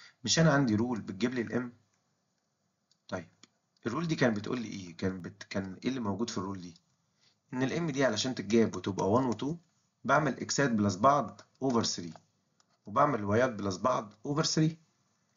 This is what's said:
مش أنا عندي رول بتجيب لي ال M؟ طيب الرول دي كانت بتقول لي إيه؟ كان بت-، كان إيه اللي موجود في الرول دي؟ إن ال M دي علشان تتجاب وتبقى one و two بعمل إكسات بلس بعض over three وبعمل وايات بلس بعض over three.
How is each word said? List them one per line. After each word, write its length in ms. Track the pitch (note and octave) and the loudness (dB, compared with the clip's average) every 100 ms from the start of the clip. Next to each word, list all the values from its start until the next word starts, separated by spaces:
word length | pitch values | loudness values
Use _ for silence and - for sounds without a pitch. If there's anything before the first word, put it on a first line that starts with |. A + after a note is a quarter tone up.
| - _ | -20 _
مش 160 | A2 D#3+ | 0 4
أنا 120 | E3 | 6
عندي 220 | C#3+ C3 G#2 | 6 4 4
رول 260 | B2 A#2 | 2 -2
بتجيب 320 | F#2+ F#2+ A#2+ | -6 -2 -2
لي 80 | B2+ | 0
ال 220 | G#2+ A2 | -2 -2
M؟ 60 | B2 - _ _ _ _ _ _ _ _ _ _ _ _ - | -4 -8 _ _ _ _ _ _ _ _ _ _ _ _ -12
طيب 200 | F#2 E2 _ - _ _ _ A#2 | -12 -12 _ -20 _ _ _ -6
الرول 220 | B2+ E3+ | -4 -2
دي 80 | D#3+ | 0
كانت 220 | B2+ G#2 | 0 0
بتقول 240 | G2+ B2 | -4 -6
لي 60 | G#2+ | -6
إيه؟ 300 | G2 F2+ E2 | -10 -12 -6
كان 240 | F#2+ F#2 | -4 -4
بت-، 220 | E2+ - | -10 -14
كان 340 | - G2 G2 F#2 | -10 -8 -8 -6
إيه 60 | B2+ | -6
اللي 100 | C3 | -4
موجود 300 | A2 F#2+ A#2+ | -4 -4 -4
في 80 | - | -4
الرول 240 | F#2+ G2 | -6 -8
دي؟ 120 | F2 - _ _ _ _ _ _ _ | -12 -18 _ _ _ _ _ _ _
إن 100 | B2+ | -4
ال 80 | C3 D#3 E3 | -2 -2 -2
M 20 | |
دي 140 | C3+ C3 | 0 0
علشان 300 | G2+ C3 B2 | 0 -4 -4
تتجاب 400 | G2+ A2+ G#2+ F2+ | 2 4 4 2
وتبقى 300 | G#2 F#2+ F#2+ | -4 -2 2
one 380 | A2+ C3 G#2+ | 2 2 -2
و 100 | C3+ | -4
two 20 | E3+ _ _ _ _ | -6 _ _ _ _
بعمل 360 | A2+ C#3+ D3 A#2 | 2 2 2 -2
إكسات 320 | G#2+ - C#3 | -4 0 2
بلس 240 | A2 G2+ F#2 | 2 2 4
بعض 460 | B2+ C#3+ G#2 - - - | 4 4 0 -8 -20 -6
over 200 | C3+ A#2 | 0 2
three 300 | G#2 - E2+ D#2+ _ _ _ _ _ _ - | 0 -2 -8 -12 _ _ _ _ _ _ -6
وبعمل 380 | G#2+ D3 B2 | 0 2 2
وايات 260 | G2+ G#2+ B2+ | 0 2 2
بلس 280 | G#2+ G2 F#2 | 0 -4 -2
بعض 360 | A2+ C3 G#2+ - C#3 | 0 -2 -4 -10 -6
over 160 | D3 | -2
three. 280 | - - D#3 D#3+ _ _ _ _ _ | 0 2 2 0 _ _ _ _ _